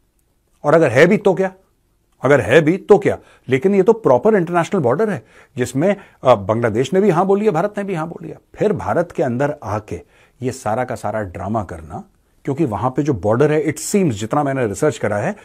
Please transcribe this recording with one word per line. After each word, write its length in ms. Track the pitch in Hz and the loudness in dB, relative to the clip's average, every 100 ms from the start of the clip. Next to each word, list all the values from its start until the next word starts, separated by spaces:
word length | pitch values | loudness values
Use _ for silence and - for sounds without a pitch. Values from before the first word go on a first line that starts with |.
| _ _ _ _ _ _ | _ _ _ _ _ _
और 100 | 147 | 2
अगर 160 | 165 147 | 4 4
है 160 | 120 170 | 4 4
भी 100 | 214 | 4
तो 180 | 202 | 2
क्या, 180 | 170 190 - _ _ _ _ _ _ | 0 -2 -6 _ _ _ _ _ _
अगर 180 | 131 143 | 2 2
है 200 | 98 147 | 4 4
भी 160 | 151 190 | 4 2
तो 220 | - 202 | 4 4
क्या, 200 | 127 92 - _ - | 4 -4 -8 _ -2
लेकिन 260 | 131 190 | 0 2
ये 80 | 202 | 2
तो 100 | 180 | 2
प्रॉपर 420 | 220 147 123 214 | 2 2 4 4
इंटरनेशनल 460 | 214 170 175 165 196 | 2 0 -2 -2 0
बॉर्डर 300 | 120 147 220 | 0 0 -2
है, 160 | 147 - - _ 123 | -6 -10 -20 _ -6
जिसमें, 400 | 123 135 180 202 - _ | -4 0 0 -2 -8 _
अ, 100 | 131 | 2
बांग्लादेश 580 | 110 98 110 120 107 135 | 2 2 -2 0 0 0
ने 80 | 185 | 2
भी 100 | 202 | 2
हाँ 160 | 165 196 | 2 0
बोली 180 | 196 | 0
है, 60 | 214 | 0
भारत 240 | 156 208 208 | 0 -2 -6
ने 60 | |
भी 100 | 196 | -8
हाँ 140 | 170 165 | -8 -8
बोली 200 | - - | -12 -16
है। 100 | - _ | -18 _
फिर 180 | - 208 | -4 -2
भारत 400 | 143 92 135 170 | -2 -2 -2 -2
के 100 | - | -4
अंदर 340 | 143 120 143 147 | -4 -2 -2 -4
आके 380 | 101 107 - - - _ _ _ | -6 -8 -8 -14 -14 _ _ _
ये 100 | 123 | -8
सारा 320 | 120 107 113 | -6 -4 -4
का 100 | 127 | -4
सारा 280 | 113 107 110 | -6 -6 -6
ड्रामा 420 | 98 90 98 113 | -6 -8 -6 -4
करना, 400 | 101 82 76 107 - _ _ _ | -6 -10 -14 -14 -16 _ _ _
क्योंकि 200 | - 139 | -6 -4
वहां 260 | 147 101 123 | -2 -2 -4
पे 120 | 139 | -2
जो 100 | 147 | -2
बॉर्डर 400 | 107 104 117 151 | -2 0 2 2
है, 120 | 151 | 2
it 120 | 151 151 | -2 -6
seems, 340 | - 208 175 | -2 0 0
जितना 320 | 101 110 147 | -2 -4 -2
मैंने 240 | 143 135 113 | -2 -2 -4
रिसर्च 320 | 98 151 - | -2 -2 -2
करा 180 | 107 104 | -4 -2
है, 200 | 147 208 | -4 -8